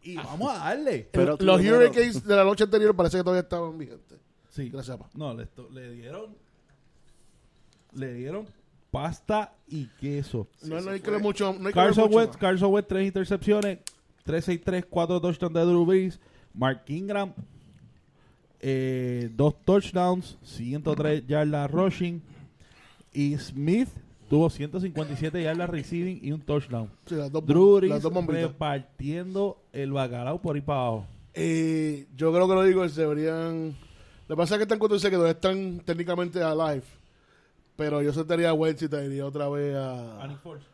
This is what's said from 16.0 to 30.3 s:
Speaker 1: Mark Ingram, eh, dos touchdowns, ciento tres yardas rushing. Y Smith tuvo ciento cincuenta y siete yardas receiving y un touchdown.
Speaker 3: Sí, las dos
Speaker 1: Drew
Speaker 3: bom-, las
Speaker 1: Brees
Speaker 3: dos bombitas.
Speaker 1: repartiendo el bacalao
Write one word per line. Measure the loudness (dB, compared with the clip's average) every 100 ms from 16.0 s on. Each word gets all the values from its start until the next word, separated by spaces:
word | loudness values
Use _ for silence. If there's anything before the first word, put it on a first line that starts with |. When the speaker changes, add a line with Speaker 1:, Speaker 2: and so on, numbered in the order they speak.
| 2 -6 _ _ _
Speaker 1:
Mark | -2 -2 -2 -6
Ingram, | -8 -4 -4 -4 -8 -18 -20 -20 -20 -20 _ _ _ _ _ _ _
eh, | -4 -2 -2 -4 -4 -4 -6 0
dos | 0 2 2
touchdowns, | 2 2 -2 0 0 -6 -18
ciento | -16 -10 -6 -4 -4 -2
tres | 0 -2 0
yardas | 0 0 0 -2
rushing. | 0 0 0 -4 -6 -12 -20 -20 _ -20 _ -20 _ _ -2
Y | -2 -2
Smith | -6 -4 0 2 0 -6 -20 _ 0
tuvo | 4 4
ciento | 0 -8 -6
cincuenta | -4 -4 -6
y | -4
siete | -4 -2
yardas | -2 -2 -4
receiving | -6 -6 -6 -4 -6
y | -8
un | -8
touchdown. | -2 -2 -2 -8 -8 -12 -8
Speaker 3:
Sí, | -6
las | -4
dos | -4 2
Speaker 1:
Drew | 8
Speaker 3:
bom-, | 8 8
las | 6
Speaker 1:
Brees | 0
Speaker 3:
dos | 0
bombitas. | -2 0 0
Speaker 1:
repartiendo | -2 -4 -4 -4 -8 _ -6 -6 -6 -4 -4 -4 _
el | -8 -4
bacalao | -2 -4 -4 -6